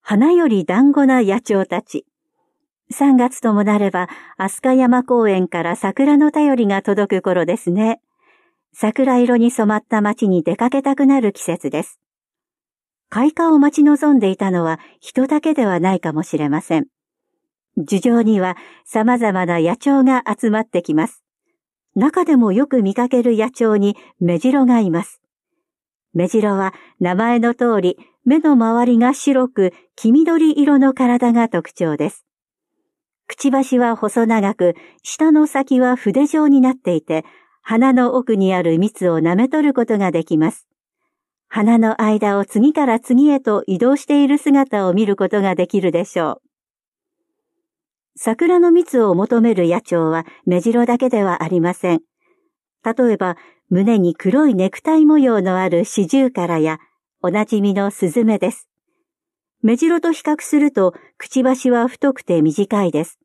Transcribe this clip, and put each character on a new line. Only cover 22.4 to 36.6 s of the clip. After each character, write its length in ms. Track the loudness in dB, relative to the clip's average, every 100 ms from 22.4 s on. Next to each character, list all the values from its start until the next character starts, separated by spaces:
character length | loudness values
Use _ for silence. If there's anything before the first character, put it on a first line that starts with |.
| 2
よ 140 | 0 0
く 160 | 0
見 120 | -2
か 140 | -2 -2
け 140 | 0
る 140 | 0 0
野 140 | -2
鳥 280 | -2 -2 0
に 180 | 0 -4 -14 _
メ 200 | -2 0
ジ 120 | 0
ロ 160 | 0 2
が 140 | 2
い 100 | 0
ま 140 | -4
す。 160 | -6 -16 _ _ _ _ _ _ _ _ _
メ 140 | -4 -2
ジ 140 | 0
ロ 160 | -2 -2
は 180 | -4 -8 -20 _
名 140 | -4
前 240 | -2 0 0
の 160 | -2
通 260 | -2 -2 0
り、 180 | -2 -4 -14 _
目 160 | 0 2
の 120 | 2
周 400 | 2 2 0 2
り 60 | 2
が 160 | 2
白 340 | 0 0 0 0
く、 240 | 0 -2 -2 _
黄 180 | -4 2
緑 480 | 2 2 2 2 2
色 180 | 2 4
の 140 | 2
体 400 | 2 0 2 2
が 160 | 0 0
特 240 | -4 -8
徴 240 | -6 -4 -2
で 140 | -4
す。 140 | -6 _ _ _ _ _ _ _ _ _ _ _
く 80 |
ち 160 | -6 -2
ば 120 | -2
し 160 | 0 0
は 180 | 0 -2
細 300 | -4 -2 0
長 280 | 0 -2
く、 200 | 0 -2 -2 -12 _
舌 300 | -18 -2 2
の 140 | 4 2
先 340 | -2 0 0
は 160 | 2 0
筆 300 | 0 0 0
状 220 | 2 4
に 120 | 4